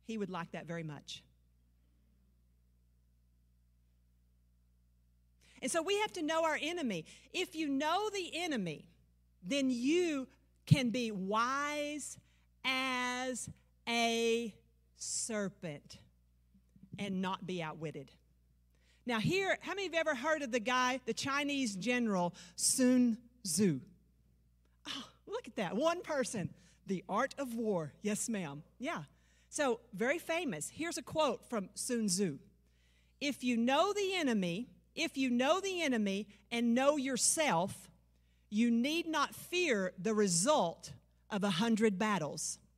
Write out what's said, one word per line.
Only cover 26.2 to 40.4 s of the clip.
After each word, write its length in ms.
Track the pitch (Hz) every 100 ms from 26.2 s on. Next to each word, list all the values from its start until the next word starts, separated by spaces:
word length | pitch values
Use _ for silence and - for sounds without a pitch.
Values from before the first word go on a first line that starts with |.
| 247 220 160 - - _ -
The 180 | 185 -
Art 280 | 196 269 -
of 180 | 269
War, 380 | 233 220 185 151 -
yes 300 | 202 208 -
ma'am, 320 | 214 160 143 - _
yeah. 260 | 262 294 143 _ _ _ _
So, 300 | - 285 226 -
very 260 | 175 233 330
famous. 520 | - 330 339 156 -
Here's 260 | - 330 330
a 60 |
quote 420 | - 311 302 202 -
from 180 | 226 190
Sun 320 | - - 240 214
Tzu. 320 | 180 202 139 - _ _ _ _ _ _ _
"If 240 | 277 -
you 140 | 247 233
know 340 | 233 277 381
the 220 | 403 381
enemy, 560 | 381 294 220 180 170 247 - _
if 240 | - 320 269
you 100 | 262
know 320 | 240 262 370
the 220 | 392 359
enemy 440 | 311 240 202 196 214 - _
and 240 | 233 240
know 220 | 233 277 302
yourself, 920 | 262 254 - - 302 170 196 - - _ _ _ _ _ _
you 220 | 208 240
need 360 | 233 262 320 339
not 280 | 311 277
fear 580 | - - 349 349 214 185 -
the 160 | 180
result 800 | 214 202 170